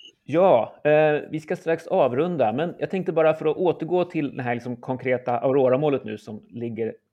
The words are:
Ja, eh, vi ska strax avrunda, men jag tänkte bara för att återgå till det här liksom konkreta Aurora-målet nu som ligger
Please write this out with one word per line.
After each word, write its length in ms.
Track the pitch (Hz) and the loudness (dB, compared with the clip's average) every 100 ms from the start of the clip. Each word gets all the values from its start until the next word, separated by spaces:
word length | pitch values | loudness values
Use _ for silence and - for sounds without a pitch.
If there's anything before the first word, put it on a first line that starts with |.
| - _ - | -20 _ -2
Ja, 480 | 156 190 123 107 - | 4 6 6 4 -2
eh, 460 | 147 151 151 151 - | 2 4 4 2 -4
vi 100 | 156 | -10
ska 160 | - 180 | -6 -6
strax 300 | 160 165 - | -2 -4 -2
avrunda, 680 | 185 135 120 175 165 110 | 2 2 2 0 0 0
men 220 | 123 170 - | 0 -4 -6
jag 120 | 156 | -6
tänkte 220 | 190 175 | -4 -2
bara 220 | 160 156 | 2 2
för 120 | 156 156 | 2 -2
att 100 | 151 | 0
återgå 480 | 175 151 160 180 | 0 -2 -2 -2
till 320 | 175 160 143 - | -2 -4 -6 -6
det 60 | |
här 120 | 123 | -6
liksom 220 | 120 123 120 | -6 -6 -10
konkreta 600 | 135 127 131 123 123 120 | -8 -6 -2 -2 -2 -2
Aurora-målet 680 | 135 139 127 131 151 135 | 0 2 4 2 2 -2
nu 140 | 107 107 | -4 -12
som 280 | - 107 - | -12 -16 -16
ligger 400 | 117 120 110 110 - _ | -12 -10 -6 -6 -8 _